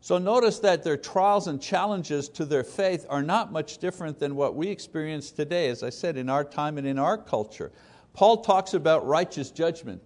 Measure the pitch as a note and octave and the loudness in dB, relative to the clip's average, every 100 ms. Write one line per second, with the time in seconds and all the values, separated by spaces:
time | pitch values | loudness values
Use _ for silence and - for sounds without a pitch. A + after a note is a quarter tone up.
0 | - F3+ F3+ A#3+ A#3 - G3+ E3+ E3+ D3 | 0 0 2 4 4 2 2 2 2 -2
1 | - - F#3+ G3+ F3 C#3 - F#3 G3 G3+ | -2 2 4 4 0 -6 -2 -2 0 -4
2 | D#3+ D3 C#3+ - D3+ D3 B2 - G3 F3 | -4 -4 -4 -6 -2 0 -2 -2 0 0
3 | F3 C#3+ C#3+ G3+ A3 D#3+ D3+ - F3+ - | -4 -4 0 0 0 -6 -8 -6 -8 -6
4 | E3 D3 C#3+ C#3 C#3 A#2 F3 G3 - E3 | -10 -4 -4 0 -2 -2 -6 -6 -8 -8
5 | D#3 D3+ C#3+ - D3 F3 D3+ A#2+ A#2+ - | -6 -8 -10 -6 -4 0 -2 -2 -6 -6
6 | F3 D3 B2+ C3+ D3 - D3+ D3+ C#3 C3+ | -6 -4 -2 -2 -2 -4 -4 -4 -4 0
7 | D3 G#3+ G#3+ A2+ G#2+ - C#2+ - - - | 0 0 -2 -4 -4 -8 -12 -14 -20 -20
8 | _ - G3 A3+ A3+ F#3+ F#3+ F#3 D#3 D#3 | _ 4 6 6 6 6 6 0 4 4
9 | B2+ D3+ F3 - C3+ - E3 E3 A#2+ F#2 | 4 2 0 -4 -8 -2 -2 -2 -10 -14